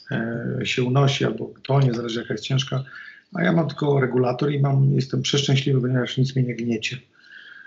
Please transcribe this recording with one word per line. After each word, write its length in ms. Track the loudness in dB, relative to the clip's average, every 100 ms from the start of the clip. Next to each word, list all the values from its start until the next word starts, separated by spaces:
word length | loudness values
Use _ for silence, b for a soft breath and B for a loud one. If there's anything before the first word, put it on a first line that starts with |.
| -8
e, 560 | -6 -4 -4 -4 -4 -2
się 160 | -2
unosi 400 | 0 4 2 2
albo 300 | -2 -2 -8 -8
tonie, 320 | 0 2 4
zależy 260 | 2 -4 -6
jaka 140 | -6
jest 100 | -6
ciężka. 400 | -2 -2 -2 -6 -6 B B B _
A 80 | -2
ja 100 | 2
mam 160 | 2 0
tylko 320 | -2 0 2
regulator 520 | 2 2 0 0 0
i 80 | 2
mam, 320 | 2 4 4
jestem 280 | 2 0 -2
przeszczęśliwy, 580 | 0 0 2 2 2 2
ponieważ 380 | 2 0 0 0
nic 180 | 0 0
mnie 80 |
nie 100 | 0
gniecie. 420 | -2 -2 -2 -2 -8 -14 B B B B B